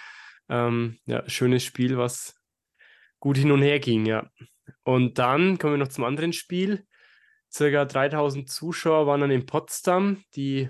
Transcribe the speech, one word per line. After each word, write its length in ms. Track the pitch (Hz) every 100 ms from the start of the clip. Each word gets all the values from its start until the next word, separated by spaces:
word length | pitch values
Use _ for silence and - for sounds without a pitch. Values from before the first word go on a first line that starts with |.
| - - - - -
Ähm, 500 | 120 120 117 117 113 -
ja, 220 | 120 -
schönes 360 | - 123 123
Spiel, 340 | - - 123 127
was 380 | 123 - - - _ _ _ _ _ _ _ _
gut 180 | 139 135
hin 140 | 147
und 100 | 139
her 180 | 143 147
ging, 260 | 123 110 110
ja. 240 | 110 - _ 123 _ - -
Und 340 | - 127 123 113
dann 380 | 123 143 185 180
kommen 160 | 151
wir 40 | 143
noch 100 | 135
zum 160 | 139
anderen 300 | 120 143 165
Spiel. 520 | 165 - 180 190 202 - _ _ _ _ _ _
Circa 340 | - 147 143 135
dreitausend 640 | 135 139 151 147 139 135
Zuschauer 580 | - 160 165 165 156 147
waren 140 | 143
dann 100 | 143
in 140 | 127 135
Potsdam. 800 | 151 - - - 180 202 196 _ 147
Die 340 | 139 135 131